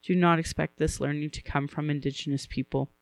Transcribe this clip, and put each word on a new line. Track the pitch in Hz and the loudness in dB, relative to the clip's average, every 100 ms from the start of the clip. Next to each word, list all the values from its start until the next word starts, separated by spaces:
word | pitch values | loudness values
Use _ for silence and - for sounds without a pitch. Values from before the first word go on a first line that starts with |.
Do | - | 2
not | 180 175 165 | 4 6 4
expect | 165 - 156 _ | 2 -2 -2 _
this | 156 - | -2 0
learning | 139 147 151 | -2 -2 -4
to | - | -8
come | - 147 139 | -4 -2 -2
from | - 151 | -4 -2
Indigenous | 143 139 139 - 139 - | 0 -2 -4 -2 -4 -2
people. | - 131 135 135 _ | -6 -2 -2 -4 _